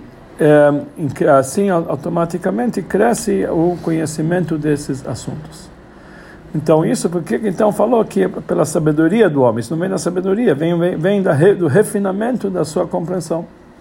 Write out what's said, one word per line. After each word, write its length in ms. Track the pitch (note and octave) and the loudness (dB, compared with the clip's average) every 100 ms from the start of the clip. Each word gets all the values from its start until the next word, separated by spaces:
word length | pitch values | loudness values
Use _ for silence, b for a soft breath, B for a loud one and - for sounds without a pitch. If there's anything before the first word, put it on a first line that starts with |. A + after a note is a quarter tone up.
| - - - - | -10 -20 -12 0
é, 440 | D3+ D3+ D3 C#3+ C#3+ - | 4 6 6 4 -4 -6
em 100 | D3 | -6
que, 160 | - | 0
assim 460 | E3+ C#3 C3 - G3+ | 4 4 4 0 0
au-, 160 | E3+ E3+ | 0 -2
automaticamente 920 | D3 F3 E3+ E3+ F3 F#3+ G3+ A#3+ G3 | -6 -4 -2 -2 -2 -4 -2 -2 -4
cresce 640 | E3 F#3+ A3+ A3+ - G3 - | -2 0 2 0 -2 -2 0
o 320 | E3+ E3+ E3+ | 0 0 -2
conhecimento 760 | - D#3+ D#3+ E3 D#3+ F3+ D#3+ D#3+ | -2 -2 -2 -4 -2 0 -2 -2
desses 480 | D3+ D3 D3 C3 - | 0 -2 -2 -8 -8
assuntos. 640 | B2+ - C3+ - - - - - B B B B B B | -10 -10 -12 -12 -18 -20 -20 -20 B B B B B B
Então 300 | D#3 D#3 D#3 | -4 2 4
isso, 240 | F3+ B3 G3 | 4 0 -2
por 140 | F3 | -4
que 160 | D#3+ A#3 | -4 -4
que 100 | G#3+ | -2
então 240 | E3+ G#3+ | 0 0
falou 320 | - G#3+ A#3+ | 2 2 2
que 200 | - G3+ | 0 0
é 40 | F#3 | -2
pela 380 | D#3+ - F3 D#3+ | -4 -4 -2 0
sabedoria 640 | F3 D#3 D3+ D#3+ G#3+ G3 | 0 0 2 2 4 2
do 120 | C#3+ | 4
homem? 200 | B2 A2+ | 2 2
Isso 120 | A2+ | -4
não 80 | D#3+ | -4
vem 80 | F#3 | -4
da 100 | F#3 | -4
sabedoria, 560 | - F#3 F#3+ G3+ A#3+ | -4 -4 -2 0 2
vem, 240 | C#3 E3 F3 | 0 0 0
vem, 180 | F3 E3 | 0 0
vem 260 | E3+ G3+ | 0 0
da 100 | F#3 | 2
re-, 220 | C#3+ F3+ | 4 4
do 120 | F#3+ E3 | 4 2
refinamento 840 | D3+ G#3+ G#3 G3+ F#3+ A3+ B3+ G3 | 2 2 0 -2 -2 -2 -2 -4
da 140 | F3+ | -4
sua 220 | D#3 - F3 | -2 -2 -4
compreensão. 600 | F3+ E3+ F#3 D#3 E3 E3+ - - B | -4 -4 -6 -4 -6 -8 -16 -20 B